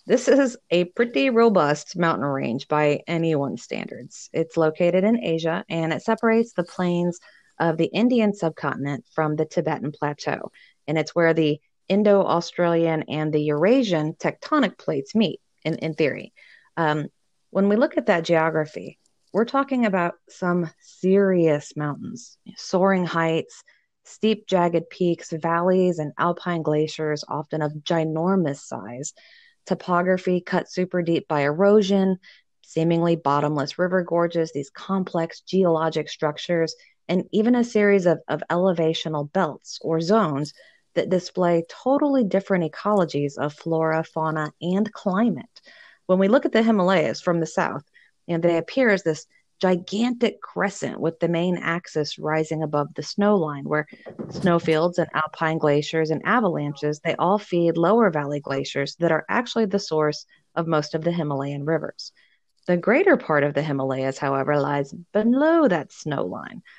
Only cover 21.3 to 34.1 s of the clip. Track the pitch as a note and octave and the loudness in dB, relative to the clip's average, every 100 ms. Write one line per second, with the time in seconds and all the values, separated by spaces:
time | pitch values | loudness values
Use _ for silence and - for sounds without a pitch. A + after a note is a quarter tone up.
21.3 | F#3 D#3+ D3 - - D3 C#3+ - - - | 4 4 2 -2 -8 -6 -6 -12 -14 -18
22.3 | _ - - - F#3 F#3+ F#3+ E3+ E3+ E3 | _ -20 -18 -4 2 2 2 0 0 0
23.3 | D#3+ - - _ _ _ _ - - A3 | -2 -4 -14 _ _ _ _ -20 -4 -2
24.3 | G#3+ - F#3 F3 E3+ E3 - F3+ E3+ - | -2 0 2 2 0 -4 -2 0 0 -6
25.3 | D#3+ E3 E3+ F3+ F#3 F3+ E3 D3 - E3+ | -6 -2 0 2 4 2 0 -6 -2 -2
26.3 | F3 F3+ E3+ D3+ D3+ D#3 - D#3 D3 - | -2 -4 -2 0 0 -2 -4 -4 -6 -6
27.3 | D3+ D3+ D#3 D3+ D3+ - E3+ D#3+ D#3 F3 | -10 -6 -4 -4 -6 -2 -2 0 -2 0
28.3 | G3 D#3 C3 - B2 G2 B2 D3 - - | 0 0 -4 -10 -14 -12 -12 -14 -16 -20
29.3 | - _ _ - F3 - F3 F#3 F#3 F#3 | -20 _ _ -6 -4 0 0 2 0 0
30.3 | F3+ F3+ F3+ - - F3+ F3+ E3+ E3 - | -2 0 -4 -2 -4 -2 -2 0 -2 0
31.3 | D3+ C#3+ D3+ G3+ G#3+ F#3+ G3+ F#3+ F#3 - | 0 0 4 6 6 4 4 2 0 -6
32.3 | - _ _ - D#3+ E3 E3 E3+ E3 C#3 | -20 _ _ -8 0 2 2 2 2 2
33.3 | C#3+ D3 D3+ D3 - F3+ F#3 F3 | 2 2 0 -4 -2 0 0 0